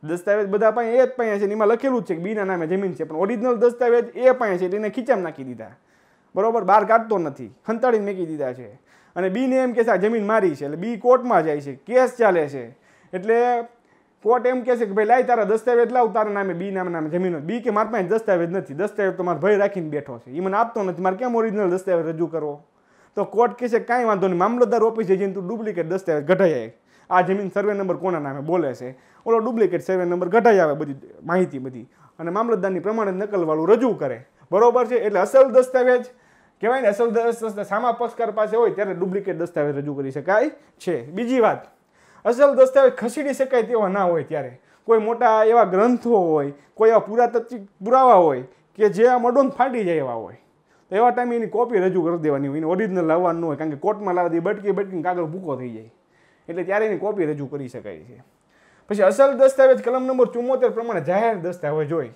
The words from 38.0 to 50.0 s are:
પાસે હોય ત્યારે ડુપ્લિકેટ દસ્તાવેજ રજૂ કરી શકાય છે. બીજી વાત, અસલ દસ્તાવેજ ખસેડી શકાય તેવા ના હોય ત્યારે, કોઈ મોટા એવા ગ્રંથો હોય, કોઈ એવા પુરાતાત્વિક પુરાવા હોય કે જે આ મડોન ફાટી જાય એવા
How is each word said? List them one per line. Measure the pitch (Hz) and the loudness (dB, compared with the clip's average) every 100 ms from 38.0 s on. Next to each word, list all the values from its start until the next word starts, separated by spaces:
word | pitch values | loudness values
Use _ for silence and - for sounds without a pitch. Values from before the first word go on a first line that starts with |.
| 233 233 226 | -4 -4 -4
પાસે | 208 214 220 | -2 -2 2
હોય | 233 | 0
ત્યારે | 180 202 | 0 -4
ડુપ્લિકેટ | 170 190 190 190 165 | -4 -4 -4 -6 -6
દસ્તાવેજ | 170 165 147 143 | -6 -2 -2 -4
રજૂ | 143 | -8
કરી | 143 139 | -8 -8
શકાય | 139 143 208 285 - _ _ - | -8 0 0 0 -6 _ _ -6
છે. | 160 123 | -6 -6
બીજી | 175 233 262 | -8 -2 2
વાત, | 214 139 - _ _ _ _ _ 202 | 2 0 -8 _ _ _ _ _ -4
અસલ | 240 285 254 | 4 4 6
દસ્તાવેજ | 262 277 262 | 6 6 4
ખસેડી | 254 226 226 285 | 2 -6 -4 -4
શકાય | 254 262 254 | -2 0 0
તેવા | 220 233 202 | 0 0 0
ના | 196 | 0
હોય | 185 170 | 0 0
ત્યારે, | 139 156 131 120 _ _ - | -2 -6 -8 -14 _ _ 2
કોઈ | 226 | 2
મોટા | 214 233 240 220 | 2 0 2 4
એવા | 220 233 | 4 4
ગ્રંથો | 214 185 226 247 240 226 | 4 4 2 2 2 2
હોય, | 175 156 143 143 _ | 2 0 0 -8 _
કોઈ | - 220 | 2 4
એવા | 226 | 4
પુરાતાત્વિક | 202 220 240 233 220 247 196 | 2 0 2 2 -6 -12 -16
પુરાવા | _ 196 254 262 | _ 2 6 8
હોય | 214 165 131 131 _ _ - | 8 6 2 -6 _ _ 0
કે | 208 | 0
જે | 175 233 | 4 4
આ | 247 | 4
મડોન | 233 247 269 | 2 2 2
ફાટી | - 262 240 | 2 -2 0
જાય | 196 | -2
એવા | 165 | -2